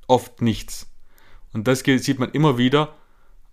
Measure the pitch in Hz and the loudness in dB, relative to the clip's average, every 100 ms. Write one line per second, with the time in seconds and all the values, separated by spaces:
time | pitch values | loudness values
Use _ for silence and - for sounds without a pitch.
0 | - 123 - - 117 107 - - - - | 2 2 0 -4 -2 -2 -6 -12 -14 -16
1 | - - - - - 113 107 127 - 131 | -20 -20 -20 -20 -12 -6 -2 0 2 0
2 | 135 123 123 139 156 123 127 147 151 - | 0 -2 -2 2 2 4 2 2 -2 -8
3 | - - - - - | -20 -20 -20 -20 -18